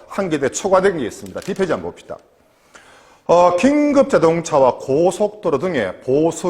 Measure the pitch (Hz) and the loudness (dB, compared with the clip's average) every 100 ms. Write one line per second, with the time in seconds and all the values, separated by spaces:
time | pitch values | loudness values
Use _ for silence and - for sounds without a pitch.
0 | - - 190 151 131 - 196 185 196 170 | -12 -6 -4 -2 -2 -4 0 2 2 -2
1 | 104 - 95 90 - - 185 107 87 - | -6 -10 -14 -12 -8 -6 -4 -4 -6 -14
2 | - - _ _ _ _ _ - - - | -16 -18 _ _ _ _ _ -20 -20 -20
3 | _ _ - 170 175 180 262 294 294 285 | _ _ 0 4 4 4 2 2 2 2
4 | 269 180 160 165 160 147 131 - - 139 | 2 2 2 0 0 2 2 2 -2 0
5 | 175 180 208 208 175 139 185 147 95 - | 0 0 -4 -4 -4 -2 -2 -2 -4 -6
6 | - 139 165 160 | -2 0 0 -2